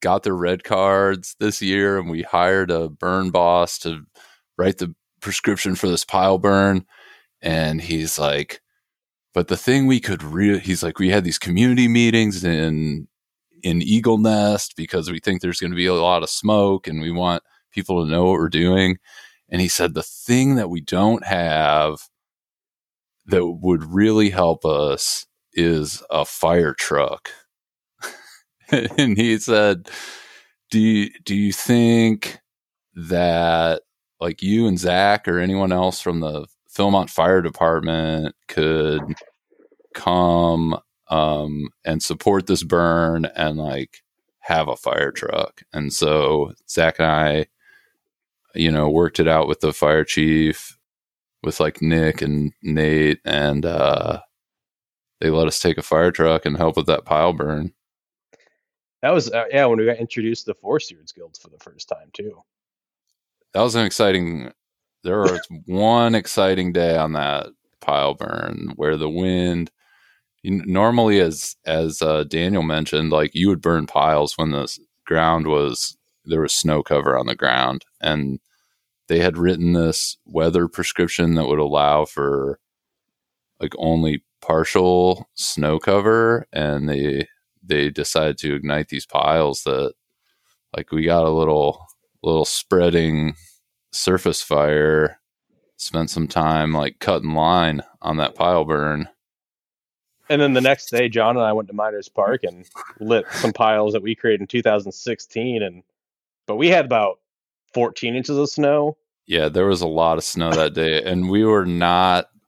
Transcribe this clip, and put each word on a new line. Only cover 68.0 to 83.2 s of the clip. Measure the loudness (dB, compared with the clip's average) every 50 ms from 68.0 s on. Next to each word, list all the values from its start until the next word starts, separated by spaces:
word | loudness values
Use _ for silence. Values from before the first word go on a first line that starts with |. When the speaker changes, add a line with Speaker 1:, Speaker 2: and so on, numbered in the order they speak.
| 0 0 -2
Speaker 1:
burn | -4 -8 -8 -8 -8 -8 -8 -8 -10 -10 -10 -8
where | -4 -2 -2 -2 -2
the | -2 -4
wind, | -2 -2 -2 0 0 0 0 0 -2 -2 -4 -6 _ _ _ _ _ _ _ _ _ _ _ _ _ _ -6
you, | -4 -4 -4 -2
normally, | -2 0 2 2 2 4 4 4 4 4 4
as, | 4 2 0 -4 -10 -12 -14 _ -6
as, | -4 -2 0 -2 -2 -2 -2 -2
uh, | 0 0 0 -2
Daniel | -2 -2 -2 -2 0 0 0 -2
mentioned, | -2 -2 -2 -2 -2 -2 -2 0 2
like, | 2 2 0 0 0
you | 0 2 2
would | 2 0 0
burn | 0 0 0 0
piles | 0 0 0 2 2 2 2 0 0 -2
when | -4 -4 -2
the | -2 -4 -6
s-, | -8 -10 -14 _ _ _ _ -6
ground | -2 0 2 2 2 2 0 0
was, | 0 0 0 0 -2 -2 -4 -8 -8 -10 _ _ _ _ _ _
there | -4 -2 -2 -2
was | -2 -2
snow | -2 0 0 0 0 0
cover | 0 0 0 2 2 0 0
on | -2
the | -4 -4
ground, | -2 0 0 2 2 0 0 -2 -6 -10 _ _ -8 -4
and | -4 -2 -2 -2 -4 -6 -8 _ _ _ _ _ _ _ _ _ _ _ _ _ -2
they | 0 2
had | 2 2 0 2
written | 2 0 2 2 2 2 2
this | 2 2 0 0 -2 -6 -8 -10 _ _
weather | -6 -2 0 0 2 2 2 0 0
prescription | -2 -4 -6 -4 -2 -2 -2 -2 0 0 0 2 2
that | 2 2
would | 0 0 0
allow | 0 0 2 2 2 4 2 2 0
for, | -2 -4 -4 -2 -2 -2 -2 -2 -4 -6 -8 _ _ _ _ _ _ _ _ _ _ _ _